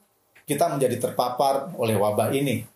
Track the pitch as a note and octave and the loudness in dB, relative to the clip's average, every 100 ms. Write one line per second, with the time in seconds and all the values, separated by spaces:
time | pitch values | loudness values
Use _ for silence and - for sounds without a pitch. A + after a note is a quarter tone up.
0 | _ _ _ - - C#3+ E3+ D3 B2 A2+ | _ _ _ -14 -4 0 0 2 0 0
1 | B2 - B2 - C3+ - F3+ - A2+ G2+ | -4 -2 -2 2 2 0 -4 -4 0 2
2 | G#2 G#2 - C#3 C#3 G#2 - | 2 2 0 0 0 -2 -6